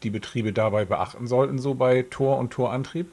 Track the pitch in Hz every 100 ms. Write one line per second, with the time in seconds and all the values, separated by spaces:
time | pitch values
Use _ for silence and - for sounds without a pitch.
0 | 110 104 - 123 107 101 110 104 98 -
1 | 92 - 120 123 139 135 135 131 127 127
2 | 127 - 135 135 127 - 120 127 135 165
3 | 175